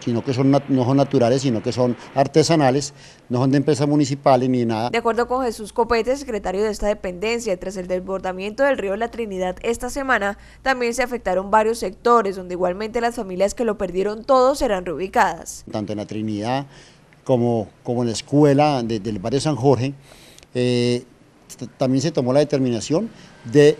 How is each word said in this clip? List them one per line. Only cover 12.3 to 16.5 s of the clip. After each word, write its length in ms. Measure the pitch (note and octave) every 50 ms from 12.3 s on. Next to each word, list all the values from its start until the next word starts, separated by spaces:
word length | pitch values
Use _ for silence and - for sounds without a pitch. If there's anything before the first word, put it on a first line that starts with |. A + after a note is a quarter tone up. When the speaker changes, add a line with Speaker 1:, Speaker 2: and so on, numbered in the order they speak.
| F#3
Speaker 2:
donde 180 | F#3+ F3+ F3+ F3+
igualmente 460 | E3+ F#3 F3+ F3+ G3+ A3 G#3+ A3+ A#3+
las 140 | A#3 A#3+ A#3
familias 400 | A#3+ G#3 F#3+ F3+ F3+ F#3+ G#3 -
que 100 | - A#3+
lo 140 | G#3+ G3+ -
perdieron 440 | G3+ F3 F3 F#3+ F#3+ G#3 G#3+ A3+
todo 320 | - - C4+ C4 B3 C4 D4
serán 300 | C#4 D4 A#3+ G3+ F#3 F3+
reubicadas. 800 | F3+ D3+ C#3 F#3+ G3 - A#3+ G3 F3 E3+ - - - - - - -
Speaker 1:
Tanto 220 | - A2 G2+ G#2
en 60 | G#2+ G#2
La 80 | G2+
Trinidad 600 | - G#2 A2 G#2+ A2 G#2 G2+ G#2+ A#2+